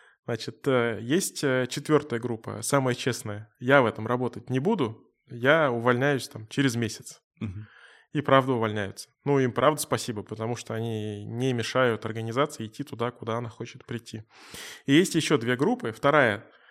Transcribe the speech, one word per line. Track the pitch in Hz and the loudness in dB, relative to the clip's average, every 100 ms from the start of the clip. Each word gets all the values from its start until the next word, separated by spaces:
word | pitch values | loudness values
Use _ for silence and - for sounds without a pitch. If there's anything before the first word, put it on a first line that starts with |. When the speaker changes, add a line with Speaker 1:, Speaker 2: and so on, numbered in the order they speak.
| _ _ - | _ _ -8
Speaker 1:
Значит, | 117 - - 143 | -8 -8 -6 0
э, | 131 117 104 | 2 2 -2
есть, | 113 165 196 - | 0 0 0 -2
э, | 143 127 123 | 0 0 0
четвертая | 151 143 151 147 120 | -4 2 2 2 -4
группа, | 117 113 - 107 | -4 -6 -8 -8
самая | 110 143 131 120 | 0 2 2 0
честная. | - 117 107 104 110 _ | -2 -4 -6 -10 -12 _
"Я | 123 139 | 4 6
в | 117 | 6
этом | 98 110 | 0 -4
работать | 123 123 98 - | -2 -2 -6 -4
не | 127 | -2
буду, | 156 220 117 110 _ _ _ | 0 0 -2 -4 _ _ _
я | 120 123 160 147 | 0 4 4 4
увольняюсь | 120 120 123 139 139 - | 2 2 2 2 0 -4
там | 113 110 | -12 -6
через | - 139 120 | 0 2 2
месяц". | 113 - - - _ _ | -2 -4 -14 -20 _ _
Speaker 2:
Мгм. | 117 95 107 - - - _ | -10 -10 -14 -20 -20 -20 _
Speaker 1:
И | 151 | -4
правда | 143 135 131 | 6 6 6
увольняются. | 123 110 107 95 - - _ 143 | 2 0 -2 -4 -8 -18 _ 0
Ну, | 139 | 2
им | 127 | 2
правда | 110 131 151 | 2 2 2
спасибо, | - 120 - 104 | -2 -4 -4 -8
потому | 101 107 110 120 | -10 -8 -6 -8
что | - | -8
они | 113 117 110 107 104 104 | -6 -4 -4 -6 -8 -8
не | 117 131 | -4 -2
мешают | 120 113 131 123 107 110 | 0 -2 2 2 0 -4
организации | 110 113 117 147 - 107 | -6 -4 -2 -2 -2 -12
идти | - | -10
туда, | 139 113 117 | -12 -6 -6
куда | - 110 113 | -6 -6 -6
она | 120 | -6
хочет | - 123 123 - | -12 -14 -16 -12
прийти. | 117 - 107 - - - - - - - | -10 -10 -14 -16 -20 -20 -16 -16 -10 2
И | |
есть | 143 190 165 | 4 4 0
еще | - 147 | 2 0
две | 117 123 | 2 0
группы. | 165 247 117 | 0 0 -4
Вторая, | 107 143 151 123 104 - _ _ | 0 2 4 4 2 -6 _ _